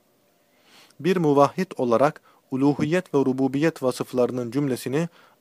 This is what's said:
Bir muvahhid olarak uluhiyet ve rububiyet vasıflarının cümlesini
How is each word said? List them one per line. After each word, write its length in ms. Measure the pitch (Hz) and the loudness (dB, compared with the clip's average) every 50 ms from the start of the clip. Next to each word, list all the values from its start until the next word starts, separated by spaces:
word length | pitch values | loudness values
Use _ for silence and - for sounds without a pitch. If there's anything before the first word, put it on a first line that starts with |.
| _ _ _ _ _ _ _ _ _ _ _ _ _ _ _ - - _ _ _ | _ _ _ _ _ _ _ _ _ _ _ _ _ _ _ -20 -20 _ _ _
Bir 180 | 135 170 190 180 | -2 0 0 2
muvahhid 540 | 170 151 143 139 143 135 - - 185 - - - | 2 4 6 6 4 4 2 -4 -6 -6 -4 -4
olarak 440 | 131 120 117 113 131 151 156 - _ _ _ _ _ _ | 0 2 2 4 4 2 0 -4 _ _ _ _ _ _
uluhiyet 600 | - 127 135 143 143 - 151 151 160 185 180 - - | -4 0 2 2 2 0 -2 -2 -2 -2 -4 -2 -2
ve 40 | 143 | 0
rububiyet 640 | 135 131 127 131 135 139 127 143 151 165 156 - 135 | 0 0 0 0 -2 -2 0 0 0 -2 -2 0 -4
vasıflarının 680 | 127 123 - 127 - - 127 123 117 120 127 123 117 | -4 -2 -2 -8 -6 -2 0 0 0 0 -6 -8 -4
cümlesini 580 | 113 135 147 139 123 113 - 127 127 147 170 170 _ _ - _ _ _ | -4 -4 -2 -2 -4 -4 -6 -4 -4 -4 -4 -4 _ _ -20 _ _ _